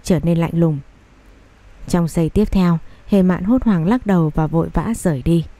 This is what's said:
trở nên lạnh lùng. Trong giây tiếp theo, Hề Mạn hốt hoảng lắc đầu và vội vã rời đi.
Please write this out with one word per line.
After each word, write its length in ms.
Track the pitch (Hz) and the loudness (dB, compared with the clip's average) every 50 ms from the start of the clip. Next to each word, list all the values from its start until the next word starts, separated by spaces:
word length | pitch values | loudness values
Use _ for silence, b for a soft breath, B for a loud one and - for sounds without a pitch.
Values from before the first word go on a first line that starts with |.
| - | -2
trở 160 | - 185 147 147 | 0 0 0 2
nên 140 | 170 170 165 | 0 0 0
lạnh 160 | 165 - - | 0 -2 0
lùng. 260 | 165 170 160 151 139 - - - - - _ - - _ - - - - - - - - - - - - - | 2 2 2 0 -2 -6 -12 -20 -20 -20 _ -20 -20 _ -20 -20 -20 -20 -20 -20 -20 -20 -20 -20 -16 -8 -2
Trong 200 | - 175 170 151 | 0 0 0 0
giây 220 | - 170 160 151 | 0 -2 -2 0
tiếp 220 | - - 214 - | 0 0 0 0
theo, 260 | - 196 180 175 170 156 b b b b b b | 2 2 2 2 2 0 b b b b b b
Hề 140 | 208 196 | 2 2
Mạn 220 | 185 180 180 - 180 | 4 2 2 0 0
hốt 200 | 196 247 262 - | 0 0 2 2
hoảng 220 | 233 202 165 156 | 2 0 0 2
lắc 200 | 180 240 254 - | 0 0 0 0
đầu 260 | 214 190 175 160 151 - | 0 2 2 2 0 0
và 120 | - 156 151 | -2 -2 0
vội 220 | 156 165 165 165 - | 0 -2 -2 0 -2
vã 200 | 170 156 202 226 | -4 -4 -4 -6
rời 260 | - - 185 151 127 | -2 -2 -2 -2 -2
đi. 240 | 127 165 170 170 156 - - | 0 0 0 0 0 -4 -12